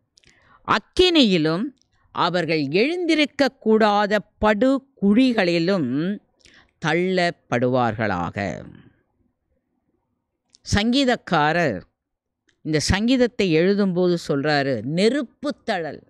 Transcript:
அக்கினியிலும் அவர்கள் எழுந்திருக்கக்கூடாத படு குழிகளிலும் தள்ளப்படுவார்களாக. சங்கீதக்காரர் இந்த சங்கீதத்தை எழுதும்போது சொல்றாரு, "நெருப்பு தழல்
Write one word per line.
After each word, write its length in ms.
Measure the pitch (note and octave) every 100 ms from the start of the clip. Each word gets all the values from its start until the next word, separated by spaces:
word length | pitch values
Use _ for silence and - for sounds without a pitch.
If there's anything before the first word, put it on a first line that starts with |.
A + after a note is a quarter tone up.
| _ _ _ _ _ _
அக்கினியிலும் 1000 | - G#3+ - - F4+ E4 A3 F3+ D#3 E3+ B3+ - _ _ _
அவர்கள் 480 | - F3 F3 D#3 D#3+
எழுந்திருக்கக்கூடாத 1600 | C3+ F3 C#4 F4+ E4 D4+ D4 - C4+ - A3 A3 G#3+ G3+ G#3 G#3 - -
படு 480 | G#3+ G#3 C4 C4+ - _
குழிகளிலும் 1160 | G3+ G#3+ C4 A3 F3 E3+ E3 G3 B2 C#3 F3+ G#3 _ _ _ _ _ _ D#3+
தள்ளப்படுவார்களாக. 1800 | E3 F#3 F3+ F3 - - B2 B2+ B2+ A#2 A2 G#2+ F2+ E2+ - G2 G1+ - - - _ _ _ _ _ _ _ _ _ _ _ _ _ _ _ _ _ -
சங்கீதக்காரர் 1080 | G3+ A3+ C4 B3+ A#3 - E3 D3+ E3+ D#3 F2+ - _ _ _ _ _ _ _
இந்த 160 | D3+ D3+
சங்கீதத்தை 760 | - F#3 A3+ C4 A#3+ - F#3 D#3
எழுதும்போது 600 | F#3 G3+ G3 F3 F3+ E3+ -
சொல்றாரு, 540 | C#3+ D3 C#3+ C#3 A#2
"நெருப்பு 720 | B2 E3 A3 C#4 B3 _ D4 - -
தழல் 360 | F#3+ D#3 G#2+ -